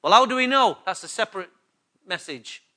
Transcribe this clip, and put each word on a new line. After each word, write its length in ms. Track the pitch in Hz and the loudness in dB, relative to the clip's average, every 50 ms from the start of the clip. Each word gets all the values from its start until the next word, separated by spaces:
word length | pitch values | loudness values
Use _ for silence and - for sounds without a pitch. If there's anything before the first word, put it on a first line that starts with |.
Well, 140 | - 147 190 | 2 6 6
how 100 | 226 262 | 6 6
do 120 | 240 254 | 4 0
we 100 | 254 254 | -2 0
know? 320 | 254 269 269 262 214 160 - _ | 0 2 2 2 2 0 -4 _
That's 180 | 190 185 - - | -8 -8 -8 -10
a 40 | 165 | -14
separate 440 | - - 220 214 - 190 180 175 _ _ _ _ _ _ _ _ _ _ _ | -6 -6 -6 -6 -6 -14 -14 -14 _ _ _ _ _ _ _ _ _ _ _
message. 560 | - 185 170 - - 151 127 110 - - - _ _ _ | -10 -10 -10 -8 -12 -14 -14 -14 -18 -20 -20 _ _ _